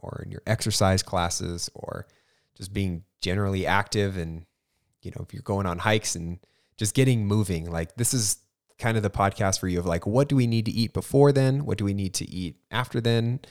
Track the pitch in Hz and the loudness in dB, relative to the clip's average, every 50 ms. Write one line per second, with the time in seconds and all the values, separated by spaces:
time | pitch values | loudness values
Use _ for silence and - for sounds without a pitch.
0 | - - - - - 95 95 - - - 110 - - 110 101 - 104 95 95 92 | -12 -10 -10 -10 -10 -10 -12 -6 -2 -2 0 0 0 0 0 4 4 4 4 4
1 | - - 98 90 85 87 - - 92 87 85 85 - - - - - - - - | 2 0 -2 -2 -2 -2 -2 -4 -4 -6 -6 -6 -8 -8 -10 -12 -12 -10 -10 -10
2 | - - _ _ _ _ _ _ _ _ _ - 104 95 101 101 98 92 87 82 | -12 -14 _ _ _ _ _ _ _ _ _ -16 -14 -6 -4 -2 -2 0 -2 -4
3 | - _ _ _ - 90 90 101 101 98 98 95 87 76 92 101 104 - - 107 | -8 _ _ _ -4 -2 -2 0 0 0 0 0 0 2 2 2 2 0 0 0
4 | 101 98 95 90 82 82 80 82 82 - _ _ _ _ _ _ _ _ _ _ | 0 0 -2 -4 -6 -6 -8 -10 -14 -16 _ _ _ _ _ _ _ _ _ _
5 | - - - - - - - 139 - - 101 98 98 90 85 90 - 110 110 107 | -14 -14 -12 -12 -12 -12 -12 -10 -4 -2 0 0 0 0 -2 0 2 2 2 2
6 | - - - 87 82 85 87 - _ _ _ _ _ _ _ - 110 98 - 135 | 0 -2 -6 -6 -6 -8 -8 -10 _ _ _ _ _ _ _ -4 -4 0 2 4
7 | 131 131 123 110 104 101 104 110 104 90 90 80 82 85 82 82 82 - - - | 4 4 4 4 2 2 2 2 2 0 -2 -4 -4 -4 -4 -4 -4 -4 -4 -4
8 | 120 - 135 123 104 101 - - _ _ _ _ _ _ _ - - 117 110 110 | -2 0 0 0 0 -2 -2 -4 _ _ _ _ _ _ _ -6 -2 0 0 0
9 | 104 98 - - 98 98 - - 107 95 95 - 95 92 87 87 87 90 82 85 | 0 0 2 2 2 2 2 0 0 0 0 0 -2 -2 0 0 0 0 0 0
10 | - 104 107 131 147 147 143 135 120 117 113 113 110 113 - 110 113 - - - | 0 0 2 2 2 4 4 2 4 4 2 0 0 0 -2 -2 -2 -2 -2 -6
11 | - - - 139 143 143 135 135 131 131 135 143 147 - 98 - 104 101 98 101 | -4 2 4 6 6 6 6 6 4 4 2 0 -2 -2 -2 0 0 0 0 0
12 | 98 92 - - - - - 92 90 82 - _ _ _ - 117 123 - - 123 | -2 -4 -4 -6 -6 -8 -6 -6 -6 -6 -8 _ _ _ -4 -4 -4 -2 -2 -2
13 | 113 117 117 117 113 120 120 - - - | 0 2 2 2 2 0 -2 -4 -6 -12